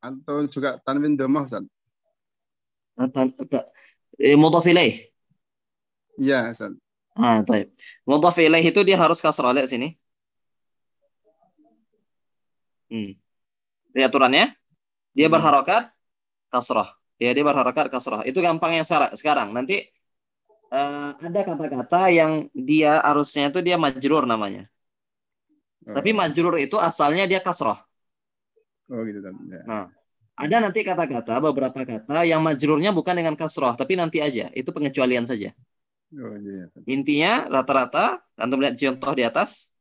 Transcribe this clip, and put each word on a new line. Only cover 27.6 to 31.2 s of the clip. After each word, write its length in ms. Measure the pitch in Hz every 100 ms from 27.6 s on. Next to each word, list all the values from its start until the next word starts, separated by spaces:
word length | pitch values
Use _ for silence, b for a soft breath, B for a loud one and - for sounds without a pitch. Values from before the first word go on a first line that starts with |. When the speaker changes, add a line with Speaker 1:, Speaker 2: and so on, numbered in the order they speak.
| 123 101 _ _ _ _ _ _ _ _ _ _ _
Speaker 1:
Oh, 120 | 123 113
gitu, 160 | 104
Ustaz. 140 | 95 92 85
Ya. 80 | 87 110
Speaker 2:
Nah, 160 | 110 90 _ _ _ _ -
ada 160 | 151 226
nanti 160 | 214 185
kata-kata, 560 | 190 175 160 127